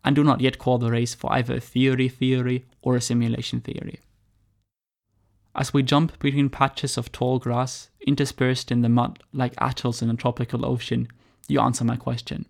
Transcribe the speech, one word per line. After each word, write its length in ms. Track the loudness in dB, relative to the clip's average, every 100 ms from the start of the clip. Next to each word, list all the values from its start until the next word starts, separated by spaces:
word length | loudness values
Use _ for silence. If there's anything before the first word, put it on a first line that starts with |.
and 100 | 2
do 100 | 4
not 160 | 4 4
yet 180 | 2 0
call 200 | 0 2
the 120 | 2
race 240 | 0 -2
for 180 | -4 -2
either 220 | 0 0
a 60 | -4
theory 480 | -2 2 2 4 0
theory 580 | 0 0 0 0 -4 -6 _
or 140 | 0 0
a 40 |
simulation 600 | 2 0 0 -2 -4 -6
theory. 400 | -6 -10 -10 -14 _ _ _ _ _ _ _ _ _ _ _ _ _ _ _
As 180 | -6 0
we 120 | 2
jump 340 | 4 4 2 0
between 320 | -2 2 0
patches 480 | 0 -2 -2 -6 -4
of 140 | -8
tall 260 | -4 0 0
grass 500 | 0 -2 -2 -6 -16 _
interspersed 680 | -2 0 0 0 0 0 0
in 100 | 2
the 60 | 4
mud 320 | 4 2 -4 _
like 220 | -4 -4 -2
atolls 440 | -4 -2 -4 -2
in 80 | -2
a 40 |
tropical 520 | 0 -2 -2 -4 -2 -2
ocean, 400 | -2 -2 -4 -4 -10 _ _ -2
you 140 | 2
answer 240 | 2 2
my 120 | -2 -2
question. 500 | -4 -6 -8 -10